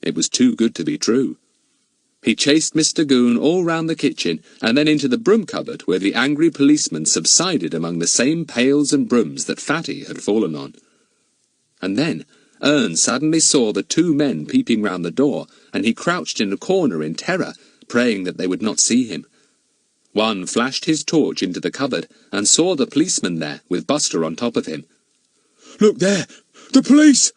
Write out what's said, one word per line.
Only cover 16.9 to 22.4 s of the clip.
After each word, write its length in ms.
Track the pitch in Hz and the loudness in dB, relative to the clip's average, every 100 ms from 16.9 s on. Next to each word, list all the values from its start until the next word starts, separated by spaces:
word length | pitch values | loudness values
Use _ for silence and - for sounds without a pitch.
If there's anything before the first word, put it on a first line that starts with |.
| 85 | -2
in 100 | 76 | -6
terror, 400 | 80 - 180 110 - _ _ _ | -6 -4 -4 -4 -8 _ _ _
praying 360 | 123 123 104 | 0 0 0
that 140 | 90 85 | -4 -6
they 100 | 92 | -4
would 140 | 90 | -2
not 180 | 107 98 | -4 -2
see 240 | - 120 | 0 2
him. 240 | 123 82 - _ _ _ _ _ _ _ _ | 0 -6 -12 _ _ _ _ _ _ _ _
One 320 | - 110 104 90 | -2 -2 -2 -4
flashed 400 | - 120 135 - | -2 -2 -4 -2
his 180 | 156 | -4
torch 400 | - 165 113 - | 0 0 0 0
into 160 | 95 87 | -4 -4
the 100 | 87 | -6
cupboard 380 | - 131 117 80 _ _ | -4 -4 -4 -6 _ _
and 160 | 101 | -4